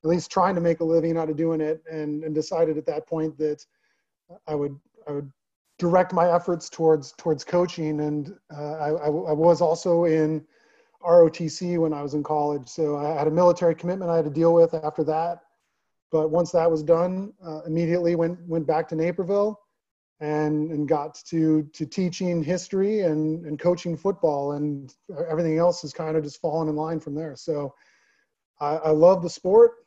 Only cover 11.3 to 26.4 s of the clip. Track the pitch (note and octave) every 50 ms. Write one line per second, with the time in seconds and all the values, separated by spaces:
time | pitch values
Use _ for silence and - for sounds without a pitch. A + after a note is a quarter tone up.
11.3 | D#3+ - E3+ D#3 - - F#3 F3 F3 E3+ E3 D#3 D3+ C#3+ C#3+ C#3 D3 D3+ C#3+ -
12.3 | D#3 D3+ D3 D3 D3 C#3+ B2+ - - - D#3+ D3 D3 C#3+ D3 D3 D#3+ D3 D3+ D#3
13.3 | D#3 E3+ F3+ F3 F3 F3 F3+ E3 E3 E3 - F3 F#3 F#3+ F#3 E3+ E3+ E3 D3+ D3+
14.3 | C#3 D#3 E3 E3+ E3+ E3+ E3 E3 - D#3+ D3+ D3+ - - D3+ D3 D#3 D3+ E3+ E3+
15.3 | F3 E3+ _ _ _ _ _ _ _ _ _ _ _ _ _ _ - D#3 D#3 D#3
16.3 | D3+ F3 F3 E3+ - E3+ E3 E3+ E3 D#3 D3+ D3+ E3 E3 F3 F3+ F#3 F#3+ G3 G#3
17.3 | - _ F#3 E3+ D#3 D#3 - E3 D#3+ E3 E3+ D#3+ E3+ F3+ E3+ E3+ F3 E3 E3 E3
18.3 | F3 F3 E3+ F3 E3 E3 D3+ E3 D#3+ D#3+ E3 - E3 D#3 D#3+ F3 E3+ F#3+ F#3 E3+
19.3 | G3+ G3+ G3+ G#3+ G#3+ _ _ _ _ _ _ _ _ _ _ _ _ _ D3+ D3+
20.3 | D3+ D3+ D3+ D3+ D3+ D3+ D3+ D#3+ D#3+ D3 D3 C#3 D#3+ D3 C#3+ D3+ - - - -
21.3 | E3+ E3 D#3+ D#3 D#3 D#3 D3+ D3 _ - D#3+ - - G3 F#3 F3 E3+ - F#3+ F3+
22.3 | F3 E3+ D3+ D3 F#3 F3 F3+ - G3 F#3+ F#3+ G3+ A3 G#3+ F#3+ E3 D3+ D3+ D#3 D#3
23.3 | D#3 E3+ E3+ D3+ D3+ D3 - F3+ F3+ F3 - F3 E3 D3+ - G3 G3 - - D#3
24.3 | D3 C#3+ C#3 C#3+ D3 C#3+ D3 D3+ C#3+ C#3 C3+ B2 _ _ _ - F3+ C#3+ E3+ E3
25.3 | D#3 D#3+ E3+ D#3+ D#3 D#3+ E3+ F3+ E3+ - - C#3+ - - D#3+ D#3 D#3 D#3+ D3+ D3
26.3 | - -